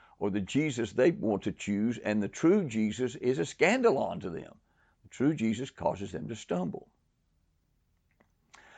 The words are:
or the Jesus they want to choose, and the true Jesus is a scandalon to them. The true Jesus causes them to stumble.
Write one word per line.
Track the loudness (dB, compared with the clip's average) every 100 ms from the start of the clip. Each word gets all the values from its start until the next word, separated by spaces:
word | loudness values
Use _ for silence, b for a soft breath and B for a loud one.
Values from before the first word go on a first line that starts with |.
| b b
or | -2
the | -2
Jesus | 0 0 0 -2 -2
they | 4 4
want | 4 0 0
to | -2
choose, | -4 -2 0 0 -2
and | -2 0
the | -2
true | 2 4 4 2
Jesus | 0 0 0 -4 0
is | 0 0
a |
scandalon | -2 2 2 4 4 2 -2 -4
to | -8
them. | -8 -12 -20 _ _ _ _
The | -20
true | 0 2 2
Jesus | 0 0 -6
causes | -4 -2 -2 -8
them | -8 -8
to | -10
stumble. | -4 -4 -4 -8 -14 _ _ _ _ _ _ _ _ _ _ _ _ _ _ _ _ B B